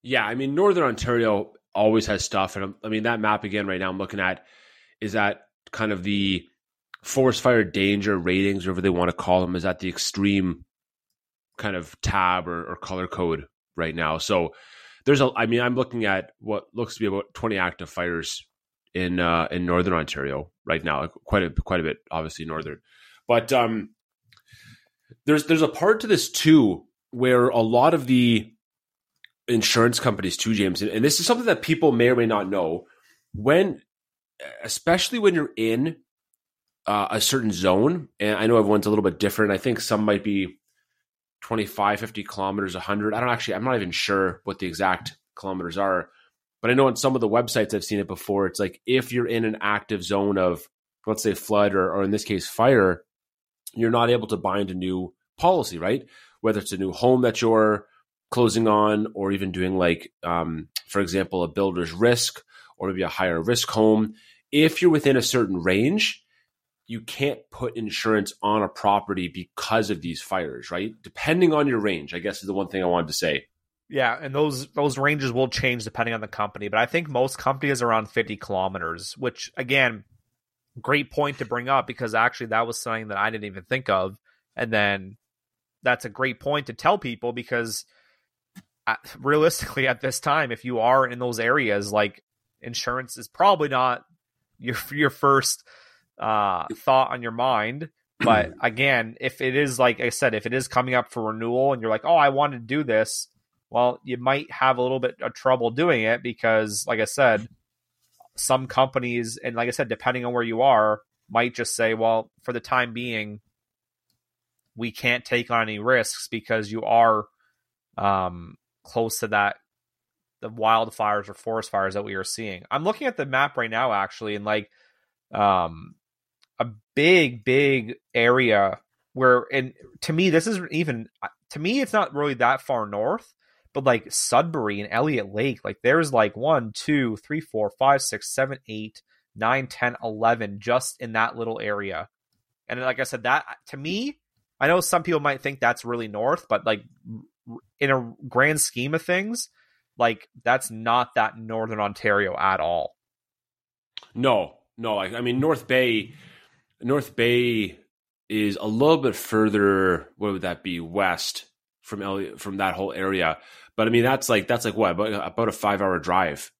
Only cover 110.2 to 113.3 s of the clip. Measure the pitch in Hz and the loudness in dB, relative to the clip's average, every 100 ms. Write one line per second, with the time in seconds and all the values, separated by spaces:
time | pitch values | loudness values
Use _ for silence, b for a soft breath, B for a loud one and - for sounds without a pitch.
110.2 | 123 123 117 113 135 117 107 107 _ _ | -2 -2 -2 2 4 6 4 0 _ _
111.2 | _ 110 123 120 117 - 113 113 113 113 | _ 0 0 -2 -6 -2 0 2 2 2
112.2 | 110 _ - 120 - 127 120 113 123 113 | -2 _ -8 -8 -2 -2 -2 -6 -6 -6
113.2 | 107 | -8